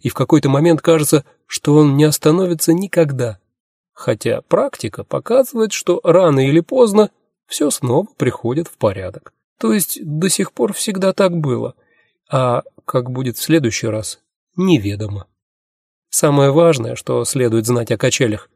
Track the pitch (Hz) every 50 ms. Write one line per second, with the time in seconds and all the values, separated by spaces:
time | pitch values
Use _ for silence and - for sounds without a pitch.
0 | - 170 - - 165 - 165 151 - 139 131 139 160 175 165 147 - - 165 156
1 | 147 - - 143 - _ _ _ _ - - - - 147 147 151 151 143 135 143
2 | 151 151 147 - - 156 156 180 190 180 170 156 - - 165 175 202 190 - 175
3 | 165 143 135 127 123 113 104 _ _ _ _ _ _ _ _ _ _ _ _ -
4 | - - 110 107 - 117 110 - - - - 196 269 277 - - - 107 - -
5 | - - - - - - 226 269 262 - - 226 220 208 - - - - 175 -
6 | - 180 160 185 185 165 143 135 135 135 147 165 165 - 262 262 247 110 196 107
7 | - - _ _ _ _ _ _ _ - - - - 269 - - - 123 117 156
8 | 202 - _ - 139 127 - - - 120 127 156 170 - - - - 107 95 98
9 | 95 92 98 - _ - _ _ _ _ _ - - 226 220 208 - - - -
10 | - 156 147 156 185 190 - - 190 - _ - 233 208 202 - - 226 185 190
11 | 190 190 180 - 196 185 175 170 151 139 123 117 117 123 - _ _ _ _ _
12 | _ _ _ _ _ - - 135 127 123 120 131 - - _ _ _ - - 131
13 | 123 127 123 127 135 127 113 - - - 156 165 143 113 101 - - 113 107 110
14 | 104 - - _ _ _ _ _ _ _ - 175 185 190 170 120 98 101 101 101
15 | 107 104 101 98 - _ _ _ _ _ _ _ _ _ _ _ _ _ _ _
16 | _ - - - - 151 143 139 139 139 139 160 170 170 156 127 113 120 120 -
17 | - - 127 120 117 - - 135 127 117 110 113 110 113 123 120 117 - 120 101
18 | - 127 - - 139 113 104 101 - _ _